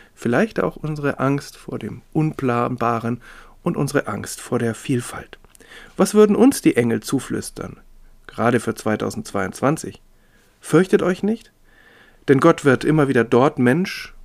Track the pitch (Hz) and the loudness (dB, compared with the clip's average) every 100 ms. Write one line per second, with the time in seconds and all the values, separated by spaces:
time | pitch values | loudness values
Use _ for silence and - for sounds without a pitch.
0 | - _ - 123 220 - - - 151 151 | -20 _ -2 0 0 0 -4 -4 -8 -4
1 | 143 - 135 143 - - - 123 107 107 | -4 -2 -2 -2 -6 -18 -12 -10 -10 -14
2 | - 160 156 - 131 120 120 123 117 117 | -6 -2 -2 -2 -2 -2 -2 -2 -2 -2
3 | 117 123 - - - - 175 - 143 - | -4 -6 -10 -20 -20 -8 -4 -2 -2 -2
4 | - 104 104 - - 123 117 107 - 123 | -4 -8 -8 -12 -6 -4 -4 -6 -4 -4
5 | - - - - - - - - - - | -4 -14 -18 -20 -20 -20 -20 -20 -18 -2
6 | 196 208 208 208 254 - 156 120 120 113 | 2 4 4 6 4 4 2 2 0 -2
7 | - 135 - - - - - - - - | -2 -6 -4 -8 -8 -12 -14 -14 -20 -20
8 | - - - - 117 120 - 107 110 107 | -20 -20 -16 -2 0 0 -2 -6 -4 -2
9 | 104 - - 101 95 - 127 156 - - | -4 -8 -8 -6 -6 -2 -2 -2 -6 -14
10 | _ _ _ _ _ _ - 156 185 196 | _ _ _ _ _ _ 2 2 4 2
11 | 180 185 202 233 - _ _ _ _ _ | 0 -2 -4 -4 -8 _ _ _ _ _
12 | _ _ - 135 165 165 143 123 - 156 | _ _ 2 4 4 4 2 2 2 2
13 | 139 127 113 120 143 156 123 147 190 - | 2 2 4 4 4 4 2 2 -2 -6
14 | - - | -16 -20